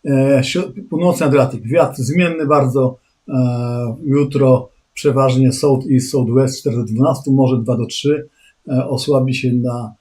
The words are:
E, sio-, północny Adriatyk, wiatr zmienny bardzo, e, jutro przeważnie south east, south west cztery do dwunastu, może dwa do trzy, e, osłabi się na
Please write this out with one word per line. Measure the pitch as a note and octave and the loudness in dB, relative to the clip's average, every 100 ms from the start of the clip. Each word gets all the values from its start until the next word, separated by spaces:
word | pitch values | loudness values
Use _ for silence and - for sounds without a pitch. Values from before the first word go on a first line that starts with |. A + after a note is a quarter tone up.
E, | D3 C3+ C3+ C#3 | 0 2 4 2
sio-, | C3 F3 G3+ - - | 2 -4 -6 -10 -8
północny | D#3+ F3 - D3+ | 0 0 2 2
Adriatyk, | C#3 B2+ A2+ G#2+ | 4 2 -2 -8
wiatr | E3 - - | -4 -4 -4
zmienny | A#2+ E3+ F3 D#3+ C#3 | -2 0 0 -2 0
bardzo, | D3 C3 C3 B2+ C3 _ _ - | 2 2 0 -2 -4 _ _ -6
e, | C3 B2 A#2+ A#2+ A#2+ A#2+ A2+ | -2 0 -2 -4 -4 -6 -6
jutro | D#3 C#3 C3+ C#3 C3 B2+ - _ _ | -2 0 0 2 4 2 0 _ _
przeważnie | - D3 C3 C3+ B2+ C3 | -2 0 2 2 4 2
south | C3 C#3+ C3 - | 2 0 0 2
east, | C3 B2+ | 0 2
south | C3+ A#2 | -2 2
west | B2 C3 - | 2 0 -2
cztery | C#3+ A#2 | -4 -4
do | |
dwunastu, | G#2+ A2 D3+ C3+ C#3 | -4 0 0 0 0
może | C3+ B2+ B2+ | 2 2 0
dwa | A2+ A2+ | -2 -4
do | A2 | -4
trzy, | - C#3+ D3+ - _ _ _ - | -4 -2 -2 -6 _ _ _ -4
e, | C3 - | -4 -2
osłabi | C3 - C#3 C3 | -4 0 0 0
się | B2+ B2+ | -2 0
na | B2 B2 A#2+ A2 G#2 | 0 -2 -4 -10 -14